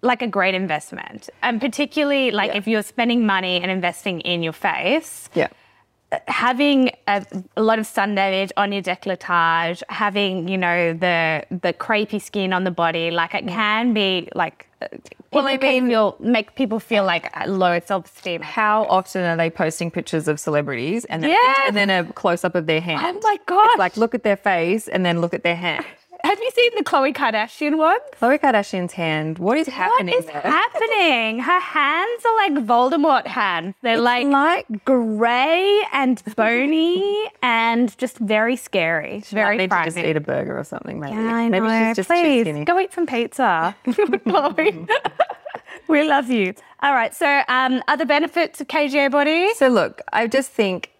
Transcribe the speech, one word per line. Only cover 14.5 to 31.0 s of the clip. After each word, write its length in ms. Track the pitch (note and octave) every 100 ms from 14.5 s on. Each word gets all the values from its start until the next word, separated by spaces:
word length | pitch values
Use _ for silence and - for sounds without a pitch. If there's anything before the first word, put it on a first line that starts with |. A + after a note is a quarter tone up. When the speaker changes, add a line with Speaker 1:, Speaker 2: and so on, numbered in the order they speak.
| - - _
Speaker 1:
uh, 60 | - - - - -
Speaker 2:
Well, 120 | C#4+
Speaker 1:
people 20 | C4+
Speaker 2:
I 100 | C4
Speaker 1:
can 280 | C4+ C4
Speaker 2:
mean 40 | B3+
Speaker 1:
feel, 280 | A3+ G#3 -
make 340 | A3 A#3+ G#3+
people 260 | - B3+ A3
feel, 240 | - G#3+
like, 260 | F#3+ E3+ -
uh, 120 | - -
low 320 | F#3+ F3+ E3+
self-esteem. 600 | E3+ G3 E3+ - F#3+ E3+
Speaker 2:
How 420 | D#3 - G#3+ G#3+ G#3+
often 340 | F#3 F#3 F#3+
are 120 | F3 E3
they 100 | E3
posting 420 | D#3+ E3 D#3+ E3+
pictures 380 | F3 - D#3+ D3+
of 100 | D3+
celebrities 680 | - D3 C#3+ B2+ C3 A3+ -
and 160 | E3
then, 80 | C#4
Speaker 1:
Yes. 280 | F#4 B4+ C5+ C5+
Speaker 2:
and 80 | G#3
then 120 | G3
a 160 | F#3+ E3+
close-up 420 | - F#3+ F3 F3+
of 120 | F3+ D#3
their 160 | D#3+
hand? 180 | F3 D#3
Speaker 1:
Oh 160 | E4+ F4+
my 160 | A4 G#4 -
gosh. 240 | F#4 G#4+
Speaker 2:
It's 80 | A#4+
like, 180 | F3+ G#3+
look 180 | A3+
at 80 | B3
their 140 | G#3+ G3+
face 520 | G#3 F3+ E3 G#3+ -
and 180 | F#3 F3+
then 160 | E3+
look 100 | E3+
at 100 | F3
their 120 | E3+ E3+
hand. 300 | F3 D3+ - - _ F4+
Speaker 1:
Have 140 | D#4+ G4+
you 120 | A#4
seen 160 | A#4+ A#4+ A#4
the 80 |
Khloe 280 | D4+ D#4 C4+
Kardashian 640 | C4+ C4+ G#3+ A3+ - D4 D#4
one? 200 | D#4 G#4+ D5 -
Speaker 2:
Khloe 180 | A#3 D4
Kardashian's 520 | C#4+ A3+ G3+ F#3+ F3+
hand. 480 | - E3 D#3 D#3 D#3+
What 180 | F3+ C#4
is 80 | D#4+
happening 480 | - F#4 B4 -
Speaker 1:
What 100 | B4
is 60 | -
Speaker 2:
there? 100 | D4
Speaker 1:
happening? 1000 | - D#4 A4+ - A4 A4